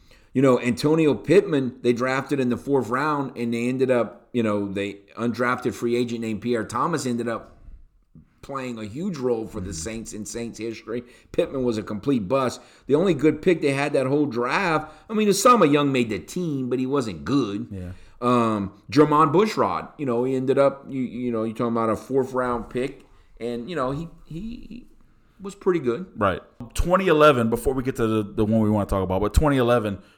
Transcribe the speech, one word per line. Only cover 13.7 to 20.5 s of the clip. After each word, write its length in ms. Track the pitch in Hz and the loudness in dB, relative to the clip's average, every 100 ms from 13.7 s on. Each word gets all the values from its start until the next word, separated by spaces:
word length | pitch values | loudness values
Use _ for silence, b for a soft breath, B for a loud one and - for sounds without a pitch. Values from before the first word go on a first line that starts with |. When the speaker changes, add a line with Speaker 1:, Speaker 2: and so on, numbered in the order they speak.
Speaker 1:
had 200 | 139 147 | 0 0
that 120 | 143 131 | 0 2
whole 220 | 147 143 | 2 0
draft, 680 | 117 123 165 185 151 - B - | -2 -2 0 0 -2 -4 B -6
I 40 | |
mean, 140 | 214 208 | 0 2
Osama 440 | 190 262 240 160 | 4 6 6 6
Young 200 | 147 143 | 4 2
made 180 | 131 117 | 2 0
the 100 | 101 | -4
team, 500 | - 180 175 139 127 | -8 -6 -4 -4 -4
but 80 | 127 | -2
he 80 | 127 | -2
wasn't 400 | 143 113 80 71 | -2 -2 -6 -2
good. 420 | 139 107 104 120 | 0 0 -4 -8
Speaker 2:
Yeah. 200 | 98 90 90 b - | -12 -12 -16 b -4
Speaker 1:
Um, 500 | 123 123 113 107 98 - - | 2 2 2 0 -4 -8 0
Jermon 420 | 135 147 151 156 | 4 6 6 4
Bushrod, 560 | 165 214 143 104 82 80 - | 4 2 2 0 -2 -8 -8
you 80 | 139 | -4
know, 180 | 117 131 | -2 0
he 100 | 131 | 0
ended 240 | 131 | 2